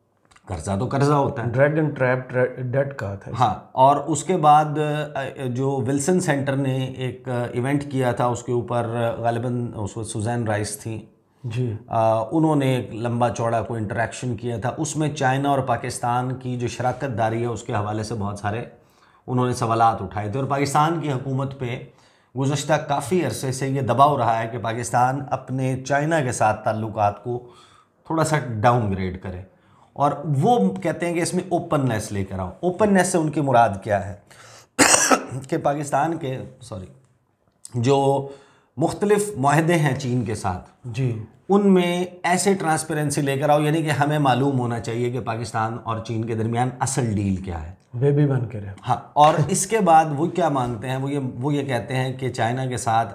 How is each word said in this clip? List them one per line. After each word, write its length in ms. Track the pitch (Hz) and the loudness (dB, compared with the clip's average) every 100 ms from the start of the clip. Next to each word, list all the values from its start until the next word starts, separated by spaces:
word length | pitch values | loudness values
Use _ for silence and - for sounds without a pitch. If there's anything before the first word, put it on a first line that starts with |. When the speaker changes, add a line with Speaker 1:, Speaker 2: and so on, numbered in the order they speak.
| _ _ _ _ - | _ _ _ _ -10
Speaker 1:
कर्जा 300 | 85 98 98 | -6 -2 -2
तो 80 | 131 | 0
कर्जा 300 | 139 143 147 | 2 4 4
होता 260 | 143 - | 2 -2
है। 100 | 117 | -2
Speaker 2:
ड्रेड 260 | 127 147 156 | 2 2 4
एंड 180 | 156 - | 0 2
ट्रैप, 320 | 127 127 131 | 2 0 -2
ड्रे-, 400 | 127 123 - 127 | 0 0 -2 -2
डेट 220 | 135 139 | -2 -2
कहा 220 | 139 98 98 | -4 -8 -8
था। 160 | - | -8
Speaker 1:
हाँ, 380 | 104 120 - - - | 0 2 0 -4 4
और 240 | 135 147 | 6 6
उसके 380 | 165 156 - 185 | 2 -2 0 4
बाद, 400 | 151 151 156 147 | 8 6 6 0
अ, 640 | 151 147 147 139 131 - 127 | -2 -2 -4 -6 -8 -6 -4
जो 360 | 120 135 139 | -2 -2 0
विल्सन 380 | 127 143 143 185 | 0 0 2 2
सेंटर 360 | 160 139 139 139 | 2 0 0 0
ने 220 | 135 131 | 0 -2
एक, 520 | 131 131 127 - - | -4 -6 -8 -8 -6
अ, 280 | 120 120 123 | -4 -2 -2
इवेंट 340 | 127 143 143 | 0 -2 -2
किया 220 | 131 123 | -2 0
था, 140 | 117 123 | 2 0
उसके 240 | 117 - | -2 -2
ऊपर, 320 | 120 98 120 113 | -4 -2 -2 -2
अ, 360 | 117 117 110 | -2 -2 0
गालिबन 460 | 117 117 123 120 120 | -2 0 -2 -4 -4
उस 300 | - 98 117 | -6 -8 -8
वक्त 120 | 110 | -8
सुजैन 380 | 113 107 120 107 | -4 -2 -2 -2
राइस 340 | 107 104 - | -2 -4 -6
थी। 280 | 113 110 - _ _ _ 123 | -10 -10 -12 _ _ _ -8
Speaker 2:
जी। 340 | 113 123 101 - | -4 -2 -4 -4
Speaker 1:
अ, 380 | 113 113 110 113 | 2 2 2 0
उन्होंने 440 | 160 160 147 135 127 | 2 4 4 2 0
एक 120 | 98 | -2
लंबा 360 | 107 117 120 120 | -6 -4 0 0
चौड़ा 320 | 107 117 113 | 0 0 0
कोई 180 | 101 117 | -2 -4
इंटरैक्शन 560 | 104 117 113 - 127 104 | -4 -2 -4 -4 -6 -6
किया 240 | 120 113 | -6 -4
था, 100 | 98 | -4
उसमें 460 | - 151 151 151 147 | -4 -4 -2 -2 0
चाइना 360 | 131 135 139 | 0 2 2
और 100 | 139 | 0
पाकिस्तान 720 | 131 117 127 - 120 120 127 | 0 -2 -4 -4 -2 -2 -2
की 260 | 131 127 123 | -6 -6 -4
जो 100 | 120 | -4
शराकत 420 | - 123 123 143 | -2 -2 -2 -4
दारी 320 | 110 113 113 | -2 0 0
है 80 | 120 | -2
उसके 240 | 110 - | -4 -4
हवाले 300 | 113 104 107 | -4 -2 -4
से 120 | 107 113 | -4 -4
बहुत 240 | 101 98 | -6 -4
सारे 320 | 104 110 - - _ _ _ _ - | -4 -6 -8 -16 _ _ _ _ -2
उन्होंने 260 | 127 123 | 0 0
सवालात 480 | 120 113 113 104 - | 0 0 4 4 2
उठाए 320 | 92 104 104 | -4 -6 -4
थे। 60 | 135 | -4
और 60 | 135 | -2
पाकिस्तान 560 | 139 143 147 151 165 | -2 0 2 2 0
की 80 | 143 | -2
हुकूमत 480 | 127 135 131 135 - | -4 -4 -4 -4 -6
पे 340 | 120 127 - _ _ _ _ 120 | -8 -8 -12 _ _ _ _ -4
गुज़श्ता 400 | 135 147 - 151 | -2 0 0 0
काफ़ी 440 | - 139 - 185 | 0 -4 0 0
अरसे 320 | 139 - 131 | 0 -2 -4
से 140 | 127 135 | -4 -2
ये 140 | 139 | 0
दबाव 360 | 117 120 143 139 | 2 4 4 4
रहा 200 | 117 113 | 2 0
है 100 | 113 | -2
कि 100 | 120 | -6
पाकिस्तान 640 | 113 113 117 123 127 139 | -6 -6 0 2 2 0
अपने 540 | 135 123 - 131 131 131 | -4 -6 -4 -4 -2 -2
चाइना 460 | 131 143 151 165 | 0 0 2 0
के 100 | 127 | 0
साथ 220 | 110 110 | 2 2
ताल्लुकात 640 | 104 120 110 110 104 104 101 | 2 -2 -2 -2 0 0 0
को 340 | 123 120 - - - _ _ _ - | -6 -8 -8 -20 -20 _ _ _ -4
थोड़ा 140 | 160 | 0
सा 140 | 151 151 | 2 0
डाउनग्रेड 840 | 127 110 120 123 104 95 92 90 | -2 2 4 4 2 -2 -4 -6
करे, 240 | 95 87 - _ _ _ _ - | -10 -12 -14 _ _ _ _ -2
और 260 | 143 - 165 | 0 0 -2
वो 500 | 135 196 240 190 - | 2 4 4 2 0
कहते 220 | 165 - 175 | -4 -2 -2
हैं 100 | 170 | -2
कि 60 | |
इसमें 280 | 165 180 - | 0 -2 0
ओपननेस 600 | 175 - 151 131 107 - | -2 0 0 2 0 -2
लेकर 280 | 101 95 95 | -4 -4 -6
आओ। 140 | 92 - | -6 -2
ओपननेस 480 | 175 180 214 196 180 | -2 2 4 4 4
से 60 | 175 | 2
उनकी 240 | 156 160 | 0 0
मुराद 400 | 139 120 113 98 | 4 6 4 2
क्या 140 | 113 101 | -2 -2
है 260 | 98 98 - - - - - - | -2 -10 -18 -20 -20 -20 -6 2
<coughs> 300 | - - - 254 - 131 - | 4 4 4 2 2 -10 -4
कि 80 | 160 | -2
पाकिस्तान 560 | 147 147 139 139 160 | 0 -2 0 0 0
के, 260 | 165 135 127 104 - | -2 -6 -8 -10 -16
सॉरी, 260 | - 98 92 - _ _ _ _ _ _ - 123 | -14 -12 -12 -18 _ _ _ _ _ _ -8 0
जो 480 | 120 139 139 139 139 - - _ _ - | 4 4 4 2 -2 -12 -20 _ _ -2
मुख्तलिफ 540 | 160 - 202 202 202 131 | -2 0 2 2 2 0
मुआहदे 360 | 139 147 165 | 2 4 4
हैं 260 | 175 151 139 | 2 2 0
चीन 260 | 127 123 110 | -2 -2 -2
के 100 | 107 | -4
साथ, 520 | 98 87 - _ 127 | -4 -4 -10 _ -10
Speaker 2:
जी। 400 | 113 127 107 107 _ - | -4 -2 -4 -10 _ 2
Speaker 1:
उनमें 720 | 202 202 185 175 180 180 - 170 | 4 6 6 4 0 -4 -4 0
ऐसे 300 | 180 202 190 | 2 2 2
ट्रांसपेरेंसी 680 | 160 156 - 156 147 151 | 0 0 -2 -2 0 0
लेकर 300 | 143 139 147 | 0 2 4
आओ, 100 | 147 | 4
यानी 220 | 151 160 | 4 2
कि 60 | 151 | 0
हमें 300 | 135 143 151 | 2 2 2
मालूम 380 | 139 123 139 131 | 4 4 2 2
होना 220 | 120 117 | 0 -2
चाहिए 320 | - 117 123 | -4 -2 -2
कि 80 | 123 | -2
पाकिस्तान 560 | 110 113 117 113 110 120 | -4 -6 -4 -2 -2 -4
और 240 | - 110 | -6 -6
चीन 240 | 104 113 | -4 -4
के 120 | 113 113 | -2 -2
दरमियान 360 | 113 117 127 127 | -2 0 -2 -2
असल 320 | 131 143 117 104 | -2 0 0 0
डील 280 | 98 92 | 0 -2
क्या 140 | 92 85 | -4 -8
है। 200 | 80 - _ 120 | -10 -14 _ 0
Speaker 2:
वे 160 | 143 | 2
भी 140 | 143 143 | 4 4
बन 120 | 127 | 2
के 220 | 117 107 | -2 -8
रहे। 120 | 98 98 | -10 -10
Speaker 1:
हाँ, 320 | - 110 - 139 | -4 -4 -2 4
और 200 | 151 160 | 6 6
<laughs> 160 | 147 | 2
इसके 280 | 196 - 226 | 0 0 2
बाद 360 | 175 160 156 139 | 6 6 4 0
वो 120 | 175 | -2
क्या 220 | 180 160 | 0 0
मांगते 380 | 143 123 113 131 | 0 -2 -4 -4
हैं, 100 | 131 | -4
वो 120 | 139 | -2
ये, 80 | 143 | -4
वो 340 | 127 110 135 | -4 -4 -2
ये 120 | 143 | -2
कहते 300 | 127 120 98 | -2 -4 -2
हैं 240 | 131 131 131 | -2 -2 -4
कि 120 | 131 | -4
चाइना 360 | 123 117 127 131 | -2 -2 -2 -4
के 120 | 123 | -4
साथ 280 | - 113 107 | 0 0 0